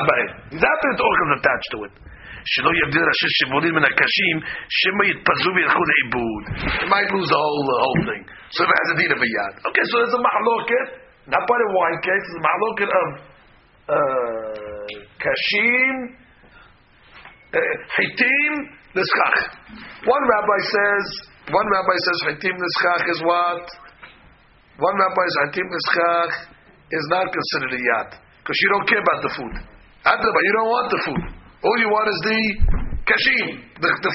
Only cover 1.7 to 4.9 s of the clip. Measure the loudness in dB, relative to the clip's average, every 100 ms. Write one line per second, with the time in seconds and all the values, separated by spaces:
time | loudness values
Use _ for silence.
1.7 | -8 -10 -14 -20 -20 -18 -14 -4 0 0
2.7 | 2 2 2 2 0 0 0 0 0 2
3.7 | 2 2 2 2 2 0 -2 -6 -10 -6
4.7 | -2 0